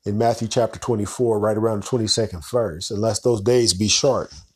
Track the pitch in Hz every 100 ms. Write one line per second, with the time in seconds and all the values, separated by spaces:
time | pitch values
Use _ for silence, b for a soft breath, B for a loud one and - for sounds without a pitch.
0 | 101 104 117 117 110 127 113 - - 110
1 | 101 - 120 107 107 107 113 107 - 123
2 | 107 - 107 85 - 120 107 78 - 101
3 | 113 104 127 117 101 123 113 92 104 -
4 | 143 110 78 - -